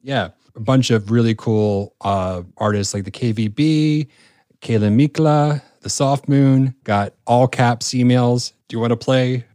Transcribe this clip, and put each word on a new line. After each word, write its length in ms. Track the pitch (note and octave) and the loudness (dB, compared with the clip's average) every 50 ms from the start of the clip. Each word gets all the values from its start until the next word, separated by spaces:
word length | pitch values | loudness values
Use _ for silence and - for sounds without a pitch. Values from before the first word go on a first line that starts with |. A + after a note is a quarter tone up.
Yeah. 260 | _ C3 C#3 B2 F#2 E2 _ _ _ _ _ | _ -4 -4 -4 -4 -6 _ _ _ _ _
A 60 | - | -8
bunch 300 | G#2+ B2+ C3 C3 A#2+ - | -2 2 2 2 2 2
of 200 | A#2+ A2 G2+ G2+ | 0 -2 0 0
really 240 | A2+ A#2+ A#2 A2+ A2+ | 0 2 2 2 -2
cool, 600 | A2 - A#2+ A2 G#2+ G#2+ G#2 G2+ G2 G2+ G#2 _ _ | -2 -2 -2 0 0 0 0 0 -2 -4 -6 _ _
uh, 420 | - G2+ G2 G2 F#2 F#2 F#2 F2+ F2 F2+ _ | -4 -4 -2 -2 -2 -4 -6 -8 -12 -14 _
artists 380 | - A2 G#2+ G#2 G2+ G2 - - | -4 -2 -2 0 -2 -2 -4 -6
like 100 | G2+ F#2+ | -8 -8
the 60 | G2+ | -8
K 220 | - - B2+ A#2 | -8 -4 -4 -4
V 160 | G#2+ A2 A2 G#2 | -2 -2 -4 -4
B, 580 | G#2 - D3+ D#3 D#3 D3+ D3+ D#3 D3+ D3+ D3 - _ _ _ _ _ _ _ _ _ _ | -2 -2 0 0 2 2 0 0 0 -2 -4 -6 _ _ _ _ _ _ _ _ _ _
Kayla 280 | - - A#2 A2 G#2+ G#2 G#2 | -6 -2 0 2 2 4 4
Mikla, 680 | A#2+ D3 D3+ - - D#3 D3+ D3+ D3 D3 D3+ D3 C#3 - _ _ _ | 4 2 2 2 0 2 2 2 2 2 0 -2 -4 -6 _ _ _
the 100 | _ A#2+ | _ -10
Soft 380 | - - C#3+ C3+ C#3 C3+ - - | -4 -2 0 0 0 -2 -2 0
Moon, 480 | C#3 C#3 C#3 C3+ C3+ C3 C3+ C3 B2+ _ _ | 2 4 4 4 4 4 2 0 -2 _ _
got 280 | - G#2 G2+ G2+ G2+ _ _ _ | -2 -2 -2 -2 -4 _ _ _
all 220 | - A#2+ B2 C3 B2+ | 0 2 4 4 2
caps 400 | - - B2 A#2+ A#2+ A#2 - - | 2 0 0 0 0 -2 -6 -6
emails. 640 | - B2+ B2 B2 B2 B2 B2 B2 A#2+ B2 B2 - _ _ _ _ | -2 0 2 2 2 2 2 2 0 -2 -4 -8 _ _ _ _
"Do 80 | - | -6
you 40 | A2+ | -4
wanna 160 | A2+ A#2 A#2 | -2 -2 -2
play 480 | A2+ - - C3 B2+ B2+ B2+ B2+ B2+ A#2+ _ | -2 0 0 0 0 0 0 -4 -6 -8 _